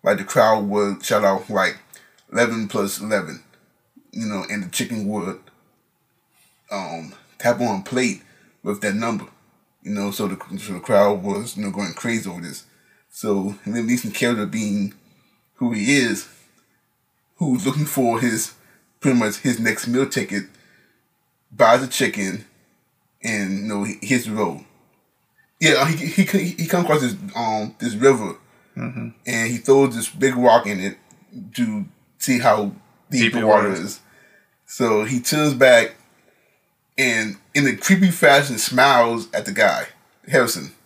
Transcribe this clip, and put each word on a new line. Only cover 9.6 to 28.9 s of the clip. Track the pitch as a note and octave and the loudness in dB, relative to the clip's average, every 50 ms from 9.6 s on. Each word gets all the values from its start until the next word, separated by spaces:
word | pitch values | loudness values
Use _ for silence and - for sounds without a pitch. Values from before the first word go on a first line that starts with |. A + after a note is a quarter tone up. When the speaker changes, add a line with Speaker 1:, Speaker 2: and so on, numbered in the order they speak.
| _ _ _ _ | _ _ _ _
Speaker 1:
you | _ - | _ -8
know, | G#2 G2+ G2+ G2+ | -6 -4 -4 -6
so | G2 - G#2 | -4 -4 -4
the, | G2 F#2+ F2+ - - F2+ F#2 | -4 -6 -8 -12 -14 -12 -12
so | - G#2 F#2+ | -10 -10 -10
the | F2 | -10
crowd | - - A2+ G2 G#2 G2+ G#2 F#2+ F#2 | -2 2 4 6 6 4 2 0 -4
was, | G2+ G2+ G#2 A#2 B2 - | -6 -6 -6 -6 -8 -8
you | G2+ G#2 | -8 -8
know, | G2 | -6
going | F2+ G2+ G2+ F2 E2+ | -6 -6 -8 -8 -8
crazy | - - A#2 A#2 A2 F#2+ F#2+ | -8 -6 -4 -4 -4 -4 -8
over | F2 F2+ | -10 -10
this. | E2+ D2+ C#2 - - _ _ _ _ _ _ _ _ _ | -12 -14 -14 -16 -20 _ _ _ _ _ _ _ _ _
So | - - - G#2+ G2+ G2 F#2+ G2+ G#2 - - | -16 -8 -2 -2 -2 -2 -2 -6 -8 -10 -10
Liam | G2+ A2 A#2+ A2+ A2+ | -6 -6 -4 -2 -2
Neeson | B2 B2 - A2 - | -2 -2 -2 -6 -4
character | - B2+ A#2+ A#2+ G#2+ G#2 | -2 -2 -2 0 -2 -4
being | G2+ G#2 A2 G#2+ G#2 G2+ G#2 G2 G2+ - _ _ _ _ _ _ _ _ _ _ _ _ | -4 -4 -4 -2 -2 -2 -2 -2 -4 -6 _ _ _ _ _ _ _ _ _ _ _ _
who | _ B2+ A#2+ | _ -4 -2
he | A2+ G#2+ G2+ B2 C#3+ | -2 -2 0 2 2
is, | C#3 B2 A2+ G2 G2+ - - - _ _ _ _ _ _ _ _ _ _ _ _ _ _ _ _ _ _ _ _ | 2 2 0 -2 -4 -8 -14 -20 _ _ _ _ _ _ _ _ _ _ _ _ _ _ _ _ _ _ _ _
who's | _ F3 C#3+ B2 A2 F#2 | _ -2 -2 -2 0 -2
looking | C3+ C#3+ D3+ D3+ | -2 -2 -2 -4
for | - - C#3 B2+ A#2 A2+ A2+ | -2 -2 0 0 0 0 0
his, | A#2+ A#2+ A2 G#2+ - - - _ _ _ _ _ _ _ _ _ | 0 0 0 -2 -4 -6 -10 _ _ _ _ _ _ _ _ _
pretty | - C#3 B2+ | 0 2 2
much | A#2+ A2+ G#2 G2+ | 2 2 0 -4
his | - - C3+ A#2+ A2+ | -2 -2 -2 -2 0
next | A2+ A2 G#2+ - - | 0 -2 -2 -2 -4
meal | A#2+ A#2+ C3 C3+ | -2 0 0 0
ticket, | C3+ - - - - G2+ G2+ F#2+ - _ _ _ _ _ _ _ _ _ _ _ _ _ _ _ _ _ _ _ _ | 0 -2 -4 -4 -2 -6 -6 -8 -8 _ _ _ _ _ _ _ _ _ _ _ _ _ _ _ _ _ _ _ _
buys | - G#2 B2 A2+ A#2 B2 | 0 2 6 6 6 4
a | C3+ | 2
chicken, | B2 - - C3 G#2 - G#2 G2 F#2+ F#2 G#2+ - _ _ _ _ _ _ _ _ _ _ _ _ _ _ _ - | -4 -2 -2 -2 -2 -2 -4 -4 -4 -6 -8 -12 _ _ _ _ _ _ _ _ _ _ _ _ _ _ _ -8
and, | A#2 A2 G#2 G2 F#2+ G2 G2 | -6 -4 -4 -4 -4 -4 -6
you | G2+ | -6
know, | A2 G#2 G2+ G2 | -6 -6 -6 -6
he, | G2+ - - | -6 -8 -10
hits | - - C3 A#2+ A#2 | -2 -2 0 0 0
the | A2 G#2+ | -4 -2
road. | A2 G#2 F2 D2 - - _ _ _ _ _ _ _ _ _ _ _ _ _ _ _ _ _ _ _ | -2 -2 -2 -4 -10 -16 _ _ _ _ _ _ _ _ _ _ _ _ _ _ _ _ _ _ _
Yeah, | D#3+ D#3 D3+ C3 C#3 D#3+ | 4 4 4 4 4 2
he, | D#3 C#3 - | 0 -2 -4
he, | - - - F#3 | -2 2 2 2
he, | - - G3 - F3 | 2 2 0 0 -2
he | - - E3 | -4 -4 -2
come | - - F3 F3 | 0 0 0 2
across | D#3 D3+ D3+ | 2 2 2
this, | C3 A#2+ G2+ - G2+ F#2+ - | 2 -2 -4 -6 -10 -10 -6
um, | A2+ A#2 A2+ A2 G#2+ G#2+ - - _ | -4 -4 -2 -2 -4 -6 -8 -10 _
this | A2+ A#2+ G#2+ | -8 -6 -4
river, | G#2 C3 C#3 C3 A2+ G#2+ F#2 E2 - _ _ _ _ _ _ _ | 4 4 4 4 4 -2 -8 -10 -12 _ _ _ _ _ _ _
Speaker 2:
Mm-hmm. | B2 B2 B2+ | -10 -10 -10